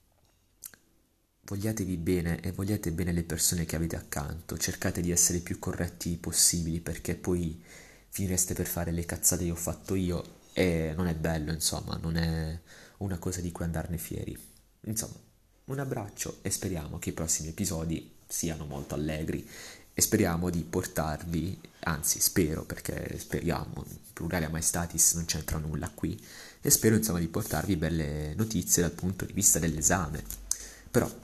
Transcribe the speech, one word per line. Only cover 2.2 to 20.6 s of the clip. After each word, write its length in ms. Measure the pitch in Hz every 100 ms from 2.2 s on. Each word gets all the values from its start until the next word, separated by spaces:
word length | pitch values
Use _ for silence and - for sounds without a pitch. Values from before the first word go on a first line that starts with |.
| 82 82
e 120 | 90
vogliate 400 | 90 98 104 87
bene 200 | 82 90
le 100 | 87
persone 420 | 82 82 - 90
che 120 | 80 80
avete 200 | 82 -
accanto, 640 | - - 71 80 - -
cercate 420 | - - 101 90
di 100 | 87
essere 280 | 87 - 87
più 200 | - 87
corretti 580 | - - 87 - - 85
possibili, 640 | - 85 - 87 82 82
perché 340 | 82 82 -
poi 480 | 85 - 90 85 78 - - - - - -
finireste 360 | 98 92 -
per 120 | - -
fare 240 | - 85
le 140 | 82
cazzate 400 | 85 90 - 87
che 60 | 87
ho 60 | 85
fatto 380 | - 85 -
io 420 | 95 90 85 - - -
e 400 | - 90 82 80 78
non 100 | 90
è 80 |
bello, 380 | 80 80 80 76
insomma, 440 | 80 - - - -
non 160 | 82 82
è 420 | 82 80 80 82 - - - -
una 200 | 98 90
cosa 220 | 92 90
di 120 | 87
cui 120 | 85
andarne 320 | 85 80 82 82
fieri. 400 | - - - - - - _ _
Insomma, 320 | - 107 113 - - _ _ _ -
un 120 | 135
abbraccio 600 | 135 131 101 - - -
e 80 | -
speriamo 480 | - 95 90 76 82
che 120 | -
i 20 |
prossimi 360 | - 80 - 80
episodi 680 | 82 101 82 82 80 - - -
siano 380 | - 82 78
molto 300 | 73 69 69
allegri 540 | 71 76 78 80 76 - - - - -
e 80 | -
speriamo 500 | - 107 95 85 90
di 120 | 85